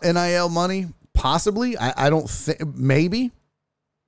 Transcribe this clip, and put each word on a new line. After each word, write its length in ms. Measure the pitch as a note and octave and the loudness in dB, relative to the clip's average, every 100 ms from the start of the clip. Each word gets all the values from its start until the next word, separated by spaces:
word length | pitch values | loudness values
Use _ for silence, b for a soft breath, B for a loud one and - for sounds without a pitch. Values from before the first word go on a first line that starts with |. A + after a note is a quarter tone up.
N 140 | F3 F3 | 0 2
I 160 | F3 | 2
L 160 | F3 F3 | 2 0
money. 380 | E3+ F3+ F#3+ F3 - _ | 0 0 -2 -6 -12 _
Possibly. 640 | A3 C3 E3 G#3 G3+ B3 A3+ | 0 2 2 0 0 -2 -2
I, 300 | A#2+ - C#3+ | -4 0 2
I 20 | |
don't 200 | D#3+ - | 2 0
thi-, 340 | - - - D3+ B2+ | -6 -6 -4 -6 -2
maybe. 560 | C3 C#3 E3+ A3+ B3+ - _ _ _ _ _ _ | 2 2 2 0 -2 -6 _ _ _ _ _ _